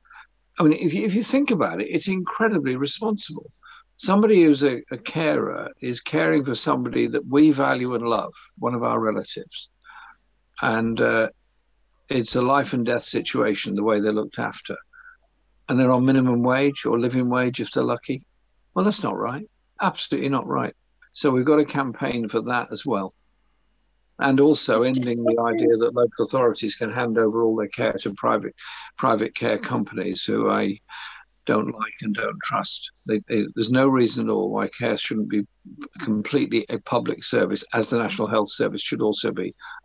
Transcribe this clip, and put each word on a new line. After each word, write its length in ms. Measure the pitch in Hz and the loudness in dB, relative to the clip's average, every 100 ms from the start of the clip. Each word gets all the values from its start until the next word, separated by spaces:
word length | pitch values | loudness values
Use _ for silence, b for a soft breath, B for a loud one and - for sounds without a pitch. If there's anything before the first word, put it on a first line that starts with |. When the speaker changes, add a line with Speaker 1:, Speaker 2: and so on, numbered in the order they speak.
| _ B B _ _ - | _ B B _ _ 4
Speaker 1:
I 40 | |
mean, 80 | 156 | 4
if 200 | 156 170 | 6 2
you, 100 | 180 | 0
if 100 | 208 | 0
you 80 | 190 | 0
think 280 | - 269 285 | 2 2 2
about 300 | 202 110 - | 2 0 -2
it, 80 | - | -4
it's 180 | 160 196 | -2 -2
incredibly 680 | 190 175 - 220 196 135 127 | -2 -4 0 2 2 0 -2
responsible. 720 | 139 - 220 214 - 156 - _ B B _ _ | -2 -2 -2 -4 -6 -10 -16 _ B B _ _
Somebody 440 | - 202 214 202 | 2 4 6 8
who's 220 | 165 139 | 8 6
a, 160 | 143 120 - | 4 0 -6
a 80 | 127 | -10
carer 720 | - 156 156 147 - 87 - - | -6 -2 0 0 -2 -6 -10 -8
is 200 | 127 120 | -6 -6
caring 440 | - 156 160 156 | -2 0 2 2
for 120 | 135 120 | 0 -2
somebody 500 | 151 131 123 123 120 | 0 0 0 0 0
that 160 | 147 143 | 0 0
we 260 | 139 156 | 6 6
value 420 | 139 139 131 123 | 6 2 0 -2
and 80 | 120 | -2
love, 280 | 117 110 - - - - | 0 -2 -2 -12 -20 -6
one 160 | 120 | -4
of 80 | 120 | -2
our 160 | 120 117 | -2 0
relatives. 720 | 110 107 - - 98 - - _ B B B B _ _ _ - | 0 -2 -6 -10 -12 -16 -18 _ B B B B _ _ _ -6
And, 400 | - 113 113 113 | -2 0 -2 0
uh, 280 | 120 113 110 - _ _ _ _ _ _ _ | 2 2 0 -4 _ _ _ _ _ _ _
it's 280 | 135 113 123 | -2 0 0
a 60 | |
life 320 | 123 139 131 | 2 2 2
and 100 | 131 | -2
death 200 | 117 120 | 0 -2
situation, 720 | - 123 - 127 107 101 - | -2 -4 -2 0 0 0 -2
the 80 | 98 | -2
way 160 | 104 107 | 0 2
they're 120 | 104 | 2
looked 260 | 107 107 - | 0 -4 -6
after. 380 | 113 - - - - B B B _ _ _ _ - | -8 -8 -12 -12 -14 B B B _ _ _ _ -2
And 100 | 127 | 2
they're 120 | 127 | 4
on 120 | 127 | 4
minimum 380 | 127 135 127 120 | 4 4 4 2
wage 420 | 123 127 143 139 | 2 2 2 0
or 140 | 110 117 | -2 0
living 320 | 123 127 123 | 0 0 0
wage 300 | 123 123 123 | 0 0 -2
if 100 | 120 | -4
they're 120 | 139 | -2
lucky. 380 | 123 120 - 131 - _ _ _ _ | -2 -2 -4 -8 -8 _ _ _ _
Well, 100 | - | 0
that's 180 | 196 - | 0 0
not 140 | 117 98 | -2 -4
right. 320 | 110 135 214 _ _ _ | -4 -6 -10 _ _ _
Absolutely 480 | - - - 139 139 | -4 -2 -4 -4 -2
not 180 | 135 - | -2 -2
right. 280 | 135 120 - _ _ b | -4 -4 -8 _ _ b
So 160 | - 147 | -2 2
we've 160 | 127 127 | 2 4
got 100 | 151 | 4
to 80 | |
campaign 640 | 147 143 135 113 135 123 110 | 4 0 -4 -4 -4 -4 -2
for 140 | 113 | -4
that 260 | 113 123 113 | -2 -4 -4
as 140 | 107 | -8
well. 300 | 143 104 95 - _ _ _ _ _ _ _ _ _ _ | -4 -2 -4 -10 _ _ _ _ _ _ _ _ _ _
And 220 | 135 135 | 0 6
also 420 | 147 147 - 110 | 6 4 2 2
Speaker 2:
It's 160 | 123 131 | 2 0
Speaker 1:
ending 260 | 123 120 | -2 0
the 60 | 117 | 0
Speaker 2:
disgusting. 240 | 113 117 113 | 0 0 2
Speaker 1:
idea 200 | 117 113 | 4 4
that 160 | 117 | 2
local 300 | 120 120 - | 2 0 0
authorities 500 | 117 135 123 104 107 | -2 2 2 2 -4
can 180 | - 110 | -4 -6
hand 240 | 120 120 113 | -4 -2 2
over 260 | 110 113 | 2 2
all 120 | 113 113 | 0 0
their 120 | 104 | -4
care 260 | - 117 | -2 -2
to 180 | 117 113 | -2 -6
private, 400 | 101 120 113 - - B B B - | -4 0 0 -2 -12 B B B -4
private 360 | 127 110 113 | 0 0 -2
care 240 | - 117 107 | -2 -2 -2
companies 640 | - 120 101 - 92 92 | -2 -4 -4 -4 -4 -4
who 280 | - 107 107 | -2 0 2
I 280 | 104 104 107 _ B B B B _ - | 0 0 -4 _ B B B B _ -2
don't 260 | 113 107 | 0 0
like 220 | 107 110 - | -6 -8 -8
and 120 | 110 | -6
don't 240 | 104 107 101 | -4 -4 -6
trust. 480 | - 104 101 - - - - | -4 -4 -4 -6 -10 -14 -4
They, 160 | 107 - | -4 0
they, 180 | 113 101 | -2 -2
there's 160 | - 113 | -2 0
no 180 | 127 135 | 4 4
reason 400 | 131 117 120 110 | 4 2 2 -2
at 40 | |
all 180 | 104 98 | 0 0
why 180 | 107 101 | -2 -4
care 300 | - 117 104 | -4 -4 -2
shouldn't 320 | - 110 107 | -2 -4 -2
be 160 | 107 101 _ - - - - | -2 -4 _ -20 -18 -18 -10
completely 640 | - 107 104 143 - 113 - | -4 -4 0 -2 0 -2 -2
a 100 | - | -8
public 460 | - 123 - - | -2 -2 -2 -6
service, 400 | - 113 101 101 - | -2 0 0 -2 -4
as 160 | 117 107 | -4 0
the 100 | 120 | -2
National 300 | 107 92 107 | -2 -4 -2
Health 240 | 110 104 | 0 -2
Service 300 | - 107 101 | -2 -2 -2
should 180 | - 113 | -6 -2
also 320 | 110 104 - | 0 0 -2
be 220 | - 92 - B B | -4 -8 -10 B B